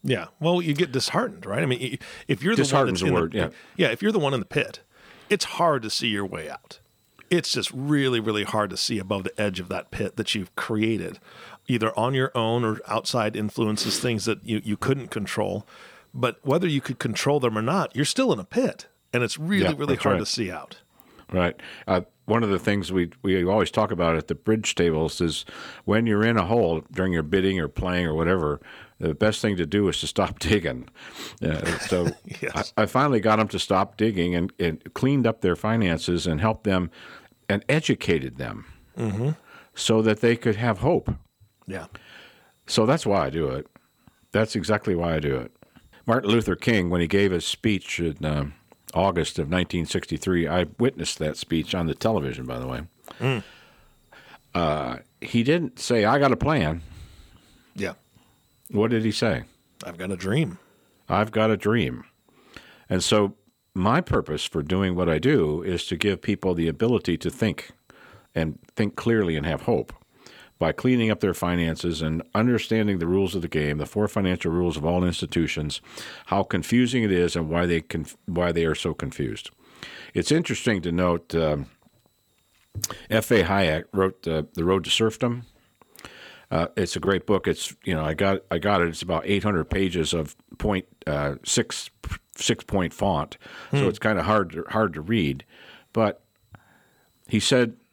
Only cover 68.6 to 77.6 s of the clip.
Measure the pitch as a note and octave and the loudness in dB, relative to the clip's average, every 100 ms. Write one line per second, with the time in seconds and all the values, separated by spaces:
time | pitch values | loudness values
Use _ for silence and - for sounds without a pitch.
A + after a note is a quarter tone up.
68.6 | - - G#2 - A2+ A2+ F#2 D#2 D2+ D2+ | -14 -4 -4 -2 0 2 2 0 -2 -2
69.6 | - A2+ - - _ _ - - - _ | 0 0 -2 -12 _ _ -20 -20 -20 _
70.6 | E2 - B2+ B2+ A2+ G#2 G2+ F2 F2 F2 | -2 0 2 2 2 2 0 0 0 2
71.6 | E2 D#2 F2 D#2 D#2+ D#2+ - G#2 A#2+ A#2 | 0 0 -2 -2 -2 -4 -2 2 4 2
72.6 | - A2 G#2 F#2+ E2 F#2+ F#2+ F#2 E2 D#2+ | 2 0 2 0 2 2 0 -2 -4 -2
73.6 | D2 D2 C#2 G#2 G#2 - F#2+ F2+ F2 E2+ | -2 -2 -4 -2 -2 0 0 0 0 0
74.6 | F2 D2+ D#2 F2 F2+ E2 E2 - D#2 - | 0 0 0 2 2 0 -2 0 0 -2
75.6 | D2+ - - - - - - G2 F#2+ F#2+ | -4 -8 -12 -18 -16 -16 -2 -2 0 -2
76.6 | - A#2+ B2 B2+ A2 F2+ F2 E2+ D#2 E2+ | 2 2 2 2 2 2 2 0 -2 0